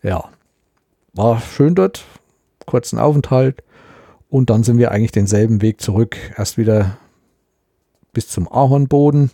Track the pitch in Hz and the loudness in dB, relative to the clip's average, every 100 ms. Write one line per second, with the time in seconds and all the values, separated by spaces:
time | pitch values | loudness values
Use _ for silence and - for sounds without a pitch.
0 | - - - _ _ _ _ _ _ _ | -4 -6 -8 _ _ _ _ _ _ _
1 | _ - 117 113 - - 143 180 190 - | _ -2 0 0 -6 0 2 2 0 -4
2 | - _ _ _ _ _ - 127 - 113 | -20 _ _ _ _ _ -6 -6 -4 -2
3 | 131 147 - 127 135 131 - _ - - | 2 2 0 0 0 -4 -16 _ -20 -20
4 | - _ _ 135 127 110 113 120 120 104 | -20 _ _ -2 2 2 2 2 2 0
5 | 110 - 98 104 113 110 107 104 - 101 | -2 0 0 0 0 0 0 -2 -4 -2
6 | 113 - - - 104 - 110 107 98 101 | -2 -4 -16 -10 -8 -2 0 2 0 -6
7 | _ _ _ _ _ _ _ _ _ _ | _ _ _ _ _ _ _ _ _ _
8 | _ - - - 85 120 135 139 139 143 | _ -8 -8 -8 -4 0 2 2 2 2
9 | 147 147 139 | 4 4 0